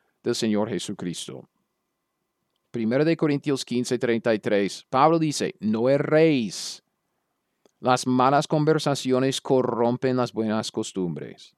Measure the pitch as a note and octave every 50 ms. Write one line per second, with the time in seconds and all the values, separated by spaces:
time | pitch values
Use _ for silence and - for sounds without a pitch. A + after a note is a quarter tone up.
0 | _ _ _ _ _ A#2+ A#2+ - - A2+ G#2 G2+ G#2+ G#2+ G2+ F2+ - - G#2 -
1 | - F2+ E2 - - - C2 C2 B1 _ _ _ _ _ _ _ _ _ _ _
2 | _ _ _ _ _ _ _ _ _ _ _ _ _ _ - A#2+ A2 A2 A#2+ C3+
3 | D3+ D#3+ E3 D#3 - D#3 C#3+ C#3 - D3+ C#3 C3 - - A#2+ B2 B2 - B2+ A#2+
4 | C3 A#2 A#2 A#2 - A#2+ A2+ G#2 - G2+ G#2 G2+ G2+ F#2+ - - - _ - C3
5 | C#3+ D#3+ E3 E3 D#3+ D#3 C#3 - G#2 D2+ - _ - G#2+ G#2+ A2 A#2 C3 C#3 C#3
6 | C#3 C#3 D3+ D#3 D#3+ D#3+ D3+ C3 A2+ F#2+ - - - - - - _ _ _ _
7 | _ _ _ _ _ _ _ _ _ _ _ _ _ _ _ _ - B2 B2+ B2+
8 | - B2+ B2+ B2+ B2 C3 C#3+ C#3+ D3+ - - D#3 D3+ D3+ D#3 D#3 - D3 C#3 -
9 | - B2+ B2+ B2+ C3 C3+ C3 - - - C#3 C3 B2 A#2+ A#2 A2 A#2 A#2 B2 B2
10 | - C3 B2+ B2+ B2 A2+ - G#2+ A2+ A2 G#2+ A2 G#2 - - A2+ A2 - - G2
11 | F#2 F2 D#2 C#2+ C#2 A1 - - - - _